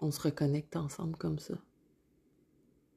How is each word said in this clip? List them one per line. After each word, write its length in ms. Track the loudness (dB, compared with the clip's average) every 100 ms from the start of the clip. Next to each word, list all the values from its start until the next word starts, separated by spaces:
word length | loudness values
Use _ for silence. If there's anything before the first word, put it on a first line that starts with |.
on 100 | -2
se 100 | 2
reconnecte 560 | 0 4 4 2 0 -4
ensemble 400 | -4 -4 -4 -2
comme 220 | -2 -2
ça. 160 | -4 -8 -10 _ _ _ _ _ _ _ _ _ _ _ _